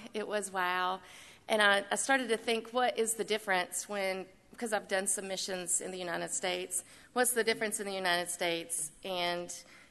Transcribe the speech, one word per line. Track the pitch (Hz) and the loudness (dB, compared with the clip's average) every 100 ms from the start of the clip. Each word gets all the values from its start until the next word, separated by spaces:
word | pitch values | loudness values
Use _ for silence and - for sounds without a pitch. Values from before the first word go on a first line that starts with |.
| 214 | -10
It | 214 208 | -8 -4
was | 208 196 | -4 -4
wow. | 190 180 180 180 190 - - - - - | -2 0 2 0 -2 -8 -20 -20 -12 0
And | 220 | 6
I, | 208 202 202 | 8 8 4
I | 202 | 0
started | - 269 240 | 2 2 4
to | 220 | 0
think, | 240 226 226 | 0 -2 0
what | 247 247 - | 0 2 2
is | 220 - | 0 0
the | 190 | 0
difference | 208 208 185 180 - - | -2 2 2 2 -4 -6
when, | 202 190 190 185 - - - | -2 -2 -2 -6 -14 -20 -8
'cause | 233 | -2
I've | 208 196 | -2 0
done | 190 196 | 0 0
some | - 190 | -2 -2
missions | 190 - 185 175 - | -4 -4 -4 -2 -2
in | 185 | -2
the | 185 | -6
United | 175 170 170 | -4 -4 -2
States, | - 185 180 185 - - - - | -4 -2 -2 -2 -6 -8 -20 -6
what's | 240 247 | 0 2
the | 233 | 2
difference | 220 226 220 208 | 2 2 0 -4
in | 202 | -4
the | |
United | 190 185 175 175 | -2 0 0 0
States | - 175 165 170 - - - | -2 -2 -2 -4 -6 -6 -10
and, | 190 180 175 175 175 - - - - | -6 -2 -2 -2 -6 -12 -16 -20 -20